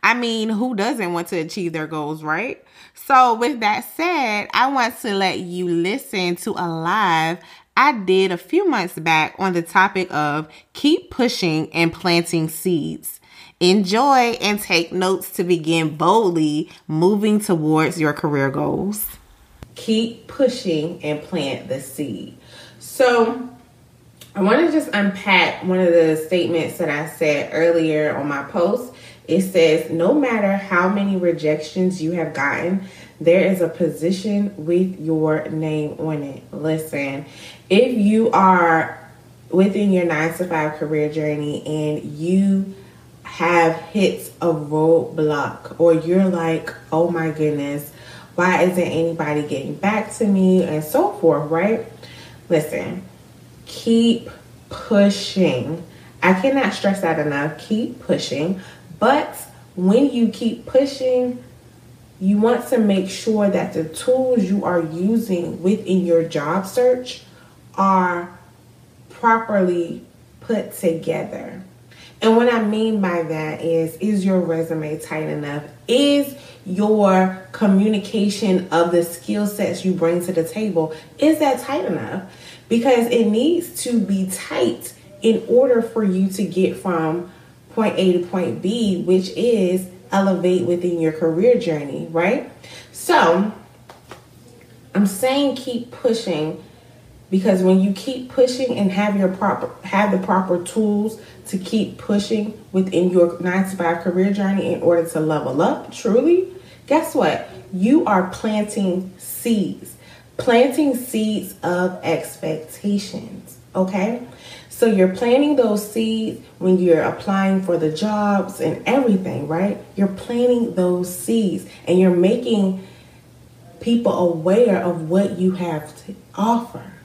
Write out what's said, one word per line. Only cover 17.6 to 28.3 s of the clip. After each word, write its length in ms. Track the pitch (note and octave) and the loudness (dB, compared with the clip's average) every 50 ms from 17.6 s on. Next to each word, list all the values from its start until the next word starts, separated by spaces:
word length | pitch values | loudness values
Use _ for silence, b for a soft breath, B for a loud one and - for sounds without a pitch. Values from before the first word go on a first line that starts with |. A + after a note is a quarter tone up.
| D3+ D3+ D#3 D#3 D#3 C#3 E3 E3+ | 2 2 2 2 2 0 0 0
your 140 | D#3 D3+ | -2 -2
career 380 | D3 D3 - D#3 D3 C#3+ C#3 C#3 | -2 -2 -2 -2 0 0 0 0
goals. 580 | C3+ D3 D3+ C#3+ C#3+ - - G3 G#3 G#3 - - - - _ _ - _ _ _ _ _ - - - | -2 -2 -4 -2 -2 -4 -4 -4 -6 -6 -8 -10 -12 -16 _ _ -20 _ _ _ _ _ -20 -20 -20
Keep 520 | - - - A3 A3 A#3 A3+ - - - - | -14 -4 -2 0 0 0 -4 -6 -12 -20 -20
pushing 760 | - - C#4 B3 - - - F#3+ D#3+ D#3 D3 E3 F3+ - - | -2 0 0 0 0 -2 -4 -2 -2 -2 -2 -4 -6 -8 -6
and 180 | D3+ D3+ D3 - | -6 -6 -6 -6
plant 460 | - - E3+ C#3+ C3+ B2+ - - - | -6 -6 -4 -4 -4 -6 -8 -8 -8
the 100 | - C3+ | -8 -8
seed. 580 | - - - - D3+ C3 G#2+ E2+ - - - - B B B B B B B B | -8 -12 -10 -8 -8 -8 -8 -10 -12 -14 -18 -20 B B B B B B B B
So 680 | - - - - C4 B3 A#3 A#3 A3+ A3 C4 - - - - - - _ _ _ - _ _ _ _ - _ _ - - _ | -20 -16 0 2 4 4 6 4 2 2 0 -6 -10 -12 -16 -20 -20 _ _ _ -20 _ _ _ _ -20 _ _ -20 -14 _
I 60 | G3 | 0
want 240 | F#3+ G3 A3+ C#4+ E4+ | 2 4 4 4 4
to 80 | E4 D4+ | 4 2
just 160 | D#4 C#4+ - - | 0 -2 0 -2
unpack 720 | G#3 G3 G3 F#3 - - G#3 F#3+ F3+ E3+ C#3+ - - - | -2 0 -2 -2 -4 -2 0 2 2 2 0 -2 -4 -2
one 160 | F3+ F#3 F#3 | -2 0 2
of 140 | F#3 F3 E3+ | 4 4 6
the 240 | E3+ D#3+ D#3+ D#3 D#3 | 6 6 4 2 0
statements 600 | - - F#3 F3 E3 D#3+ E3+ E3 D3+ C3+ - - | -2 -2 -2 0 0 0 0 -2 -2 -4 -4 -4
that 100 | F3 D#3 | -4 -4
I 180 | D3 D3 D#3 D#3+ | -2 -4 -6 -8
said 440 | - - E3+ D3+ D3 C#3+ C#3 - - | -6 -2 0 0 0 0 -2 -4 -2
earlier 600 | D3 E3 E3+ E3+ E3+ D#3+ D#3+ D#3 D3+ D3+ D3+ C3+ | 0 2 4 4 2 2 2 0 0 0 0 -2
on 140 | - C#3+ | -4 -4
my 160 | D3 | -6